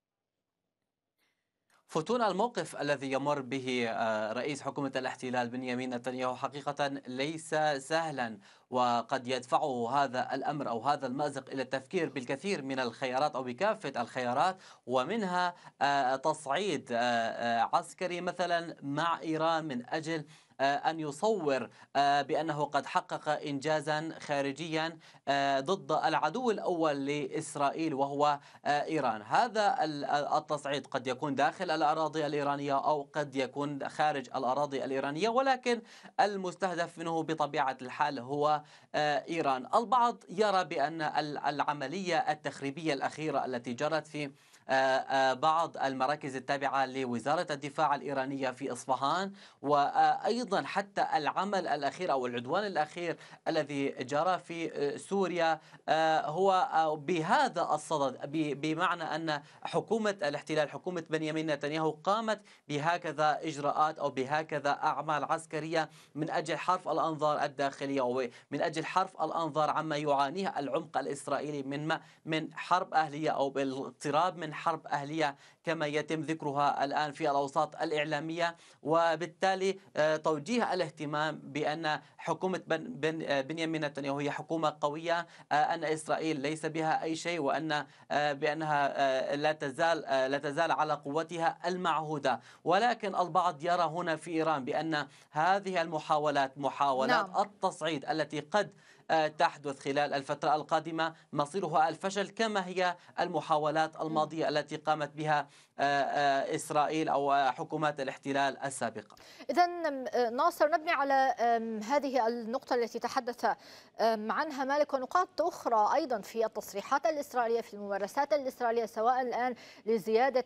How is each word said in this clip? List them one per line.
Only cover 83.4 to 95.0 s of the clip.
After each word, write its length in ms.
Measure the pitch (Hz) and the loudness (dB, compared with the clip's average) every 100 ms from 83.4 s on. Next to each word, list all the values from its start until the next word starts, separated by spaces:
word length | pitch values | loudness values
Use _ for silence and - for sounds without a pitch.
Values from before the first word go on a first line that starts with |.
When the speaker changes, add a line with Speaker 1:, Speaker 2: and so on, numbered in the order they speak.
Speaker 1:
بنيامين 440 | 135 160 160 160 | 0 -2 -2 -2
نتنياهو 340 | 147 143 139 139 | -2 -4 -4 -2
هي 120 | 143 | -2
حكومة 460 | 143 147 160 151 151 | -4 -4 0 0 0
قوية، 460 | 147 156 165 170 165 - - | -2 -2 -2 -2 -4 -10 0
آه، 20 | |
أن 300 | 143 151 170 | 2 2 0
إسرائيل 560 | 151 156 147 147 156 151 | 0 -2 0 0 0 0
ليس 260 | 139 156 160 | -2 -2 -4
بها 360 | 160 160 147 | -2 0 0
أي 140 | 160 160 | 0 -4
شيء، 240 | 170 170 | -4 -2
وأن، 460 | 139 143 160 147 143 - - | 0 0 0 -2 -4 -12 -2
آه، 220 | 143 147 | 0 0
بأنها، 600 | 139 151 156 156 143 139 - | 0 0 0 0 2 2 2
آه، 380 | 135 131 - | 2 2 0
لا 180 | 143 151 | 0 0
تزال، 520 | 156 143 135 165 160 | 0 -4 0 2 2
آه، 220 | 139 135 131 | 2 2 2
لا 120 | 139 | 0
تزال 340 | 147 143 165 | 0 0 2
على 200 | 131 156 | 2 2
قوتها 640 | 147 143 151 165 170 165 - 175 | 0 -2 -2 -2 0 -2 0 -4
المعهودة. 720 | 185 175 151 151 151 139 117 - - | -2 0 0 0 0 0 -2 -6 -6
ولكن 500 | 151 185 240 226 202 | 2 4 4 0 -2
البعض 480 | 175 180 180 175 147 | -2 2 2 2 0
يرى 200 | 170 175 | 0 2
هنا 340 | 160 170 175 156 | 2 0 -2 -2
في 140 | 175 | -2
إيران 340 | 160 160 147 | 0 2 0
بأن 440 | 123 156 160 151 | 0 -2 0 -2